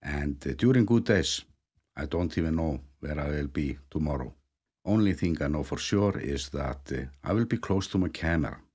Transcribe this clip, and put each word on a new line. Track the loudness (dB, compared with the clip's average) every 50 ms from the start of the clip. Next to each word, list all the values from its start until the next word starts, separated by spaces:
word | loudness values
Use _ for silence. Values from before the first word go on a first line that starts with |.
| -6
And, | -4 -4 -2 -2 -2 -4 -4 -6
uh, | -6 -4
during | 2 4 4 6 6 6
good | 6 4 2 4
days, | 4 4 4 4 0 -2 -6 -8 _ _ _ _ _ _ _ _ _ _
I | -8 -8
don't | -4 -2 -2 -2 0 0
even | -2 0 0 0
know | 0 0 0 -2 -4 -6 -12 _ _
where | -8 -6 -4 -4
I | -2 -2
will | -2 -2 -4
be | -4 -2 -2 -2 -2 -4 -8 -12 _
tomorrow. | -4 -2 -2 0 -2 -2 -4 -8 -12 _ _ _ _ _ _ _ _ _ _
Only | 2 4 4 4 4 2
thing | 2 2 0 0 2
I | 0 0
know | 0 -2 -2
for | -4 -4 -6
sure | -4 0 2 4 4 2 2 0
is | -4 -4 -4 -4 -4 -6
that, | -6 -4 -4 -4 -4 -6 -8 -6 -6
uh, | -6 -6 -8 -12 _ -4
I | -2 0
will | 0 2
be | 2 0 -2
close | 0 0 0 0 0 0
to | 0 0
my | 0 0
camera. | -2 -2 0 0 2 2 0 0 -4 -10 -16 _ _